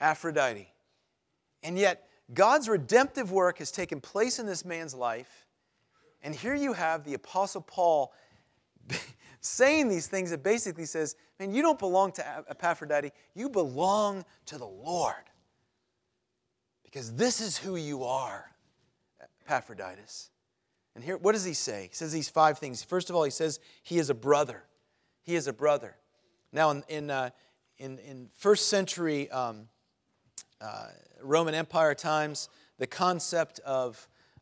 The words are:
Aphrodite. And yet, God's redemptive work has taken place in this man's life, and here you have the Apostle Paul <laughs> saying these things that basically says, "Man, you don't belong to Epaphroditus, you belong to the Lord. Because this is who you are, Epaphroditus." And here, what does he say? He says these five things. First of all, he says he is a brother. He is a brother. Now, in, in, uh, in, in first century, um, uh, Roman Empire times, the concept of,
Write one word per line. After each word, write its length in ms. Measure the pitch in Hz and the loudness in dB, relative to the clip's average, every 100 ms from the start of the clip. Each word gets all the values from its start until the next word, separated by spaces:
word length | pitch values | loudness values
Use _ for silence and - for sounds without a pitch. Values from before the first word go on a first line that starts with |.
Aphrodite. 720 | 151 156 170 151 131 107 95 _ _ _ _ _ _ _ _ _ | 0 0 0 2 2 0 -10 _ _ _ _ _ _ _ _ _
And 160 | 156 180 | -6 2
yet, 300 | 202 170 _ _ - | 2 2 _ _ -4
God's 340 | 120 202 294 226 | 4 6 6 4
redemptive 600 | 208 127 226 277 - 214 | 0 4 4 4 0 0
work 280 | 190 180 165 | 2 2 2
has 120 | 147 | -6
taken 300 | - 175 147 | -6 -6 -6
place 400 | - 196 247 247 | -6 -2 0 0
in 60 | 220 | -4
this 180 | 170 | -6
man's 300 | 180 165 160 | -6 -8 -8
life, 520 | 127 120 113 131 - _ _ _ _ _ _ _ _ | -6 -4 -4 -8 -20 _ _ _ _ _ _ _ _
and 120 | 143 | -10
here 200 | 151 226 | -6 -4
you 200 | 285 277 | -2 0
have 300 | 185 160 160 | 0 0 -2
the 100 | 147 | -4
Apostle 480 | 139 - 185 196 196 | -8 -4 -2 -2 -4
Paul 500 | - - 175 156 131 _ _ _ _ _ _ _ - | -6 2 4 4 2 _ _ _ _ _ _ _ -10
<laughs> 500 | - - - - - | -8 -8 -18 -20 -14
saying 480 | - - 262 311 269 | -6 2 4 6 2
these 180 | 180 - | 0 -2
things 220 | 190 180 | -4 -4
that 120 | 165 | -2
basically 420 | 175 233 214 165 | 0 0 0 -8
says, 320 | 160 165 151 - _ - | -6 -4 -4 -6 _ -12
"Man, 120 | 196 | -4
you 80 | 220 | 2
don't 160 | 320 302 | 2 2
belong 340 | 196 185 196 | 2 2 2
to 320 | 175 147 143 - | -2 -10 -10 -12
Epaphroditus, 600 | 143 175 165 147 147 143 - _ | -4 -2 -2 -2 -2 -2 -8 _
you 140 | 175 262 | -10 -4
belong 800 | 220 151 127 185 208 208 196 175 _ | 0 0 0 2 2 0 -2 -10 _
to 140 | - 156 | -18 -14
the 80 | 113 | -14
Lord. 480 | 95 139 175 131 - - _ _ _ _ _ _ _ _ _ _ _ _ _ _ _ | -12 -4 0 0 -2 -12 _ _ _ _ _ _ _ _ _ _ _ _ _ _ _
Because 320 | _ 139 117 | _ -14 -8
this 260 | 117 240 226 | -2 0 0
is 160 | 214 - | -4 -6
who 200 | 185 180 | -6 -6
you 280 | 147 143 | -6 -6
are, 460 | 123 131 127 - - _ _ _ _ _ _ _ 65 _ - | -2 -2 -4 -8 -16 _ _ _ _ _ _ _ -20 _ -4
Epaphroditus." 840 | 139 - 101 95 95 104 - - _ _ _ _ _ _ | -4 -4 -12 -12 -14 -18 -18 -18 _ _ _ _ _ _
And 80 | - | -14
here, 140 | 120 185 | -10 0
what 160 | 175 | 2
does 120 | 220 | 2
he 100 | 185 | 0
say? 320 | 147 - 104 92 | -4 -4 -6 -10
He 60 | |
says 180 | - 160 | -8 -6
these 160 | 160 143 | -4 -2
five 300 | - 156 147 | 6 6 4
things. 240 | 143 123 | -4 -10
First 260 | - 180 175 | -4 -4 0
of 80 | 175 | 0
all, 60 | |
he 60 | 147 | 0
says 280 | - 160 143 - - | 0 -2 -2 -12 -20
he 160 | - 170 | -2 0
is 120 | 143 | 2
a 40 | |
brother. 500 | 123 127 147 143 117 - _ _ _ _ _ | 2 4 4 4 -4 -16 _ _ _ _ _
He 140 | - 170 | -4 -2
is 100 | 143 | -2
a 80 | |
brother. 420 | 113 147 147 107 - _ _ _ _ _ | 0 2 2 -2 -18 _ _ _ _ _
Now, 180 | 147 156 | 2 2
in, 140 | 143 - | 2 -4
in, 220 | 156 147 | -8 -4
uh, 200 | 135 127 - _ _ _ - | -4 -4 -8 _ _ _ -16
in, 200 | 135 131 | -14 -14
in 280 | 117 131 123 - | -16 -18 -18 0
first 320 | 202 202 - | 4 4 4
century, 600 | 202 185 - 165 147 139 | 2 0 -2 0 0 -2
um, 380 | 131 123 110 110 _ _ _ _ _ _ - - - | -2 -4 -6 -16 _ _ _ _ _ _ -16 -16 -14
uh, 280 | 107 107 110 90 - - | -12 -12 -14 -18 -20 -12
Roman 320 | 135 156 165 | 2 2 4
Empire 400 | 156 160 170 160 | 0 0 4 4
times, 560 | 143 165 156 151 147 - _ _ - | 2 0 0 0 -4 -10 _ _ -8
the 80 | 127 | -6
concept 760 | - 180 180 - 170 156 - | 0 0 0 0 -2 -2 -4
of, 480 | 139 131 127 113 - _ _ _ | -4 -2 -4 -8 -20 _ _ _